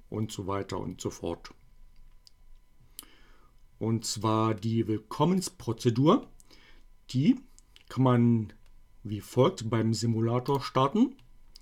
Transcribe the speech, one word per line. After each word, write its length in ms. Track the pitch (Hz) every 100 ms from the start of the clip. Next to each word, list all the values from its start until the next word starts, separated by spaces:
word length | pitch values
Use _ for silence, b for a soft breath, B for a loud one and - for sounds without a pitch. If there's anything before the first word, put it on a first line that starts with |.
| -
und 220 | 107 107
so 160 | - 95
weiter 320 | 98 98 95
und 220 | 98 90
so 80 | 101
fort. 440 | - 87 85 - - - - - - - - - - - - _ _ B B B B B B B B - -
Und 260 | 110 113 -
zwar 480 | 110 110 110 110
die 340 | 104 110 113 107
Willkommensprozedur, 1400 | 107 - - 156 185 185 - - - 127 113 147 254 - - b b b b - - -
die 300 | 127 160 - - - _ - -
kann 140 | -
man 500 | 131 120 120 117 104 - - - - -
wie 180 | - 104
folgt 460 | - 123 131 123 113
beim 240 | 117 113 110
Simulator 680 | 117 113 113 120 127 139
starten. 540 | - 131 135 208 262 - - - - b